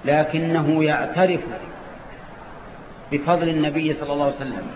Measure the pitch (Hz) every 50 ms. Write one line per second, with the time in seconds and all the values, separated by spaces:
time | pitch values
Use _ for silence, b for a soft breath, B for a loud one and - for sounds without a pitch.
0 | - 131 143 151 151 151 - 160 165 165 165 165 147 147 160 156 156 151 147 127
1 | 123 - - 170 185 185 175 151 - - - - - - - - - - - -
2 | - - - - - - - - - - - - - - - - - - - -
3 | - - 147 143 143 160 175 165 170 165 160 156 151 151 143 160 156 151 143 -
4 | 151 143 143 143 147 139 139 - 135 131 113 95 - - -